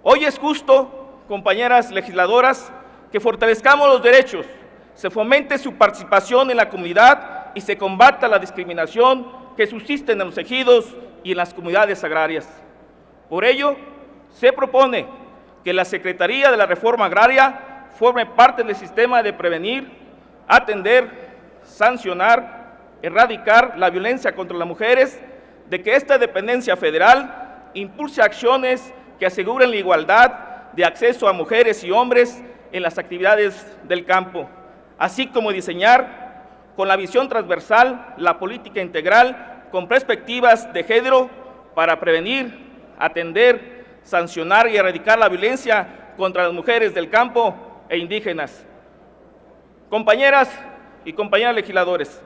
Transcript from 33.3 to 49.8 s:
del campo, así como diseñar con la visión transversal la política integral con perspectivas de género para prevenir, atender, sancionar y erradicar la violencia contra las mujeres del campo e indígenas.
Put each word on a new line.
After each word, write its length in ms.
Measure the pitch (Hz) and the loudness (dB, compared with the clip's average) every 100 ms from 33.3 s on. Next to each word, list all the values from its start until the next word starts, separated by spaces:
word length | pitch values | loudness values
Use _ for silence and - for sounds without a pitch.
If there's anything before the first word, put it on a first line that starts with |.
| 214 208 - - - | 2 0 -4 -20 -20
del 200 | - 175 175 | -6 -6 0
campo, 440 | 185 185 180 139 - - - _ - | -2 -2 -12 -12 -18 -20 -20 _ -6
así 300 | 180 214 262 | -6 -4 -4
como 240 | 247 220 | -4 -4
diseñar 1120 | 190 185 170 202 370 339 - - - - - _ - | -6 -8 0 4 4 2 -14 -20 -20 -20 -20 _ -6
con 120 | 190 | -2
la 80 | 196 | 0
visión 340 | 175 233 269 | 0 -2 -2
transversal 880 | 233 180 165 - 220 254 247 - - | -4 -4 -6 0 2 2 0 -14 -2
la 220 | 175 165 | -2 -2
política 420 | 190 240 220 202 | -6 -12 -10 -10
integral 840 | 180 165 165 220 254 254 - - - | -6 -6 2 4 4 0 -18 -20 -10
con 160 | 185 180 | -8 -2
perspectivas 840 | 247 262 220 - 247 240 226 - | -2 0 -6 -6 0 2 2 0
de 100 | 175 | -10
género 460 | 165 226 262 262 254 - - - - - | -2 -2 2 0 0 -10 -20 -20 -10 -2
para 240 | 165 160 | 0 0
prevenir, 580 | 170 165 185 269 247 - - - - - | 0 -2 -2 -6 -6 -14 -20 -20 -20 -6
atender, 880 | 160 170 165 170 247 240 - - - - | -4 -4 -6 2 2 2 -6 -20 -20 -20
sancionar 640 | _ 180 170 170 165 202 233 | _ -4 -4 -8 0 2 2
y 100 | 208 | 2
erradicar 420 | 185 165 202 226 | -2 -2 0 2
la 100 | 214 | 2
violencia 840 | 180 208 262 262 214 180 - - - | 0 -4 -4 -2 -2 -2 -14 -20 -6
contra 280 | 190 180 175 | -4 -2 -2
las 80 | |
mujeres 420 | 175 165 233 214 196 | -2 -2 0 0 -4
del 140 | 165 | 0
campo 440 | 214 247 240 220 - - - _ | 0 2 0 -2 -4 -20 -20 _
e 80 | 170 | -8
indígenas. 680 | 170 214 214 165 143 - - - _ _ _ _ _ _ _ _ _ _ | -6 -8 -6 -8 -10 -14 -20 -20 _ _ _ _ _ _ _ _ _ _